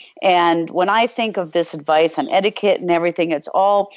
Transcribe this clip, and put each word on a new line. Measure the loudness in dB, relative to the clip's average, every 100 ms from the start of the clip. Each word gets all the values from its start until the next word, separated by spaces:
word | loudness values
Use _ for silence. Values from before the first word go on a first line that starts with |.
| -20 -4
And | 0 2 2 0 -2
when | -2 0
I | 2 0
think | -2 -4 -4
of | -4
this | -2 -4
advice | -6 0 2 2 0
on | -2
etiquette | 0 0 0 0 0
and | 0
everything, | 0 0 -2 -2
it's | -4 -4
all | 0 2 2 0